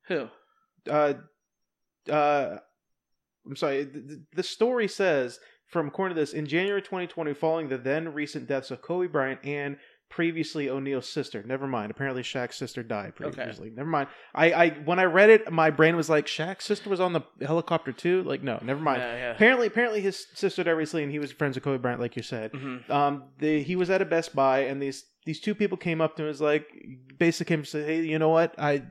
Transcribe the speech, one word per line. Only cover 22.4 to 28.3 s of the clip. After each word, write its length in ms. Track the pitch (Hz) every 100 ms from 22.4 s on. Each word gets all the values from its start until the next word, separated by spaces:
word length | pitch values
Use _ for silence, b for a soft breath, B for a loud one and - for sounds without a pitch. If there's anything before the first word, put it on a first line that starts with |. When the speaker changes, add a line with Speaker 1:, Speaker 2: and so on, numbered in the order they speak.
| 110
Speaker 1:
Mm-hmm. 380 | 135 135 127 -
Speaker 2:
Um, 340 | 143 143 143 135 -
the, 240 | 151 151
he 140 | 143 180
was 160 | 175
at 100 | 190
a 40 | 175
Best 300 | 165 160 139
Buy, 260 | 135 131
and 200 | 135 139
these, 240 | 139 135 - _ 160
these 140 | 156
two 140 | 214
people 240 | 208 202 185
came 240 | 180 165
up 140 | 160 160
to 80 |
him 40 | 151
and 60 |
was 80 | 143
like, 240 | 151 151 151 - - 131 131 139
basically 300 | 170 165 170
came 60 | 160
and 80 | 139
said, 180 | 151 151
"Hey, 140 | 160
you 160 | 160 156
know 120 |
what? 260 | 156